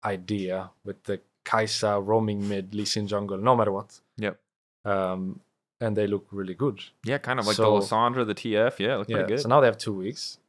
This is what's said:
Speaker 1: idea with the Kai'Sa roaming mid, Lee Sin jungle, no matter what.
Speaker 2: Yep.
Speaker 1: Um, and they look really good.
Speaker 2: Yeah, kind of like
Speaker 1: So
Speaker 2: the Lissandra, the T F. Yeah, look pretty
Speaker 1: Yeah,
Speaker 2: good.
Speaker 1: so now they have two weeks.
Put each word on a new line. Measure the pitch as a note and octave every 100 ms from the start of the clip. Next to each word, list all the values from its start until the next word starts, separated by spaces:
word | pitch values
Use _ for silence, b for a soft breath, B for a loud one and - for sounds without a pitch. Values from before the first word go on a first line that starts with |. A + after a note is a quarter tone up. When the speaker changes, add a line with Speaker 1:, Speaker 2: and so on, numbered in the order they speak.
Speaker 1:
idea | A2 G2 F2+ G#2 F#2 F#2 F#2 _ -
with | G2
the | - G2 _ _ -
Kai'Sa | A2+ A2 - G#2 G2+ G2
roaming | A2+ A2 G#2 G2+
mid, | G2+ F#2+
Lee | G#2 G#2
Sin | - G2+
jungle, | G#2 G2+ G2
no | A2 B2
matter | G#2
what. | G2 G#2+ - _ -
Speaker 2:
Yep. | G#2 - _ _ _ _ G#2
Speaker 1:
Um, | G2 F#2+ F#2 F#2 - _ _ _ _
and | A2+ G#2
they | G#2
look | G2+ -
really | G2+ F#2+
good. | F2+ C#3+ G#2 - _
Speaker 2:
Yeah, | G#2+ C#3
kind | A#2+ B2+
of | G#2+
like | G#2+
Speaker 1:
So | A2 G#2
Speaker 2:
the | G2+
Lissandra, | A2 A#2+ B2+ A2+
the |
T | G2+ A#2 G#2
F. | A#2 -
Yeah, | G2+ B2+
look | G#2
pretty | A2
Speaker 1:
Yeah, | F#2
Speaker 2:
good. | A#2
Speaker 1:
so | B2
now | C3+
they | B2+
have | G2+
two | -
weeks. | G2 F#2+ C#3 - -